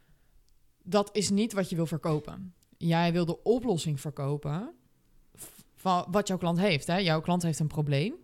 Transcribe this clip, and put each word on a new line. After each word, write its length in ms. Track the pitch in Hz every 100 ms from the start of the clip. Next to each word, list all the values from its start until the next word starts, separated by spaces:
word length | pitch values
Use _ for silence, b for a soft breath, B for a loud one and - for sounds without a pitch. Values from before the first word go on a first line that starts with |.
| B B B B _ _ _ _
Dat 260 | 185 202 202 214
is 140 | 196
niet 240 | 196 226
wat 160 | 196 180
je 60 | 165
wil 100 | 165
verkopen. 680 | 160 165 151 - - 185 - _ -
Jij 340 | 165 165 170
wil 140 | 170 170
de 180 | 165
oplossing 580 | - 240 240 170 160 143
verkopen 720 | 147 139 139 147 147 160 269 349 _ _ _ _ _
v-, 280 | - - - - _
van 300 | 185 180 -
wat 160 | 196 202
jouw 100 | 180
klant 220 | 170 170
heeft, 280 | 208 139 -
hè. 100 | 180
Jouw 240 | 180 156
klant 220 | 160 175
heeft 160 | 170 156
een 80 | 156
probleem 460 | 156 147 139 202 349